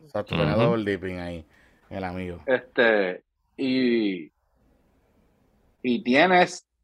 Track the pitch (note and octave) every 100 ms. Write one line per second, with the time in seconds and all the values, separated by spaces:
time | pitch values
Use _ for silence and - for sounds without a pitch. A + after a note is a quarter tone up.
0 | - G#2+ - E2+ D#2 A2 A#2+ A#2 G2+ F#2+
1 | F#2 F2+ F2 E2+ - _ _ _ - F#2+
2 | F#2 F2+ F2+ F2 C#3 B2+ - - A2+ G#2+
3 | F#2 F2+ _ _ _ - C3 C3 B2 A#2
4 | G2+ F2+ D2+ _ _ _ _ _ _ _
5 | _ _ _ _ _ _ _ _ B2+ A2+
6 | A#2+ C3+ F3+ F3+ F3+ - _ _